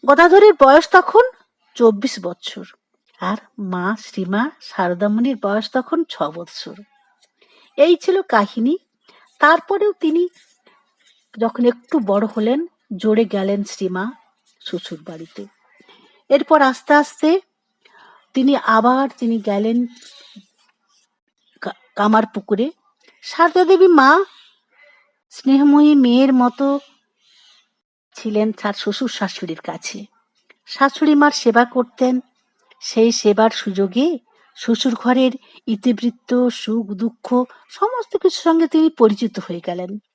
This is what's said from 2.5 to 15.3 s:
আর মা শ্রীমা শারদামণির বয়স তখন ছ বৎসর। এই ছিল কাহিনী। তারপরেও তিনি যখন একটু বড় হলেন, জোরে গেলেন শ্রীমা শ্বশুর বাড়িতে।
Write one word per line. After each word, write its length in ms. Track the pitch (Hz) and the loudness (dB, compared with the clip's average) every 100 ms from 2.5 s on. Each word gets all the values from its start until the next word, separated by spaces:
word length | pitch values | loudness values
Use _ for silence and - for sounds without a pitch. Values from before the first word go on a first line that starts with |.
| - 185 _ _ _ _ _ | -16 -20 _ _ _ _ _
আর 180 | 185 214 _ - | -8 -8 _ -14
মা 360 | 196 180 180 220 | -8 -6 -6 -6
শ্রীমা 520 | - - 180 202 269 - | -10 -10 -6 -4 -4 -8
শারদামণির 760 | - - 180 175 208 214 247 240 | -16 -6 -4 -2 -2 -2 -2 -4
বয়স 280 | 196 208 208 | -4 -4 -4
তখন 320 | 262 247 320 320 | -8 -4 -6 -6
ছ 120 | - | -6
বৎসর। 540 | 160 160 170 - - 185 208 _ _ _ _ _ _ _ _ - | -8 -8 -18 -18 -18 -20 -20 _ _ _ _ _ _ _ _ 0
এই 180 | 302 339 | 2 2
ছিল 260 | - 370 | 0 -4
কাহিনী। 560 | 381 226 208 - 233 349 _ _ _ _ _ _ | 0 -2 -2 -4 -4 -4 _ _ _ _ _ _
তারপরেও 520 | 294 330 - 392 415 | 0 0 -2 -4 -2
তিনি 360 | - 320 330 359 _ _ _ _ _ _ _ _ _ _ - | -2 -2 -2 -4 _ _ _ _ _ _ _ _ _ _ -6
যখন 280 | 226 226 240 | -6 0 -2
একটু 340 | 240 _ 311 | -2 _ -4
বড় 280 | 202 202 208 | 0 -2 -2
হলেন, 400 | 220 214 269 349 _ _ 190 | -4 -2 -2 -6 _ _ -6
জোরে 300 | 220 214 220 | -2 0 0
গেলেন 380 | 202 190 202 | -4 -4 -4
শ্রীমা 480 | 202 - 190 185 208 269 _ _ _ _ | -6 -8 -8 -6 -8 -12 _ _ _ _
শ্বশুর 380 | - 175 - 156 | -12 -12 -12 -16
বাড়িতে। 440 | 160 160 165 | -16 -20 -20